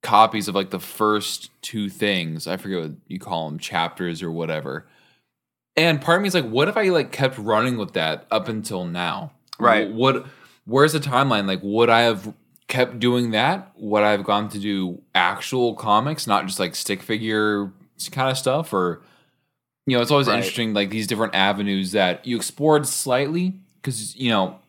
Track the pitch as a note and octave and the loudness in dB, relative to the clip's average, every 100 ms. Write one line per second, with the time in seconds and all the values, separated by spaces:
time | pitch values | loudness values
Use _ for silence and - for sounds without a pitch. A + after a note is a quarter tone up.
0 | - G2+ A2 A2 G2+ G2 F#2+ F#2 - - | 4 6 6 4 -2 -2 -2 -6 -10 -2
1 | G#2+ G#2+ G2+ - - _ - A2+ G2+ F#2 | 0 0 -2 -8 -12 _ -10 -6 -6 -2
2 | G#2 F#2+ E2 D#2+ D#2+ F#2 G2 F#2 D#2+ D2+ | 0 0 -2 -6 -6 -8 -4 -6 -6 -10
3 | _ F#2 - E2+ D#2+ D#2 - E2+ E2+ - | _ -12 -6 -6 -6 -8 -6 -2 -4 -4
4 | F2+ E2 E2+ E2 E2 D#2 C#2 C#2+ - _ | -6 -6 -6 -6 -4 -4 -6 -10 -12 _
5 | _ _ _ _ _ _ _ - E3 D#3 | _ _ _ _ _ _ _ 2 2 2
6 | - E3+ G3+ F3+ B2 A2+ D#3 G#3 G3 F3 | 2 2 4 0 0 2 2 2 2 2
7 | D3 - C#3 C3 G#2+ G#2+ B2 B2 G2 - | 0 -2 -2 -2 0 2 2 -2 -4 -2
8 | D#2+ D#2 - A2 G2+ A2 G#2+ F#2+ F2 F2 | -2 -4 -2 -2 -2 -6 -6 -6 -6 -4
9 | F2 E2 D#3 _ _ _ A#2 A2 G2+ A2 | -4 -6 -10 _ _ _ 4 4 2 2
10 | B2+ B2 - - - _ - B2 D3+ D3+ | 2 2 -4 -20 -20 _ -2 4 4 4
11 | C#3+ B2+ C#3 A2 G2 F#2 G2+ G#2 A#2 A#2 | 0 2 2 2 0 -2 -2 2 6 6
12 | A#2 G#2+ G#2 - _ _ _ B2+ B2 B2 | 6 2 -6 -16 _ _ _ -2 -2 0
13 | A#2+ B2 A#2+ A2 C3 G3 F#3+ _ G#2+ G#2 | 0 0 0 0 0 -2 -8 _ -2 2
14 | G#2 G#2 G2 G#2 G#2+ G#2 G#2 G2 F#2 F2 | 4 2 0 -2 -2 -6 -4 -2 -4 -6
15 | _ F#2+ F2 G2+ - C3 A#2+ G#2+ A2 G#2 | _ 2 2 0 -4 0 0 0 2 2
16 | C3+ D#3 - G2+ F#2+ F#2+ F2+ - - G2 | 2 -4 0 0 0 -4 -4 -4 -6 -6
17 | - A2 A2 G#2+ G#2+ G#2 G2+ - _ _ | -4 -4 -2 0 0 0 -4 -10 _ _
18 | - - C3 C3 - C3+ D#3+ G2 F2+ E2+ | -12 -2 -2 0 0 -2 -2 0 0 -2
19 | _ _ _ _ _ _ _ _ - B2+ | _ _ _ _ _ _ _ _ -2 0
20 | A#2+ C#3+ B2+ G#2 A#2+ - A2+ G#2 G2+ A2 | 4 4 4 2 -2 -4 -2 0 0 -2
21 | G#2 A2 A2 F#2+ G2 G2 G2+ G2 F#2+ G2+ | -4 -2 -2 2 2 2 0 0 0 2
22 | F#2 F2+ - A#2 - - D3 D3+ C#3 - | 2 0 -4 -4 -4 -2 2 4 2 -4
23 | - B2+ C#3 E3 F#3 F#3+ _ _ - A#2 | 0 0 0 -2 -2 -4 _ _ -6 -6
24 | A2 - B2+ A2 F#2 - | -8 -6 0 2 0 -4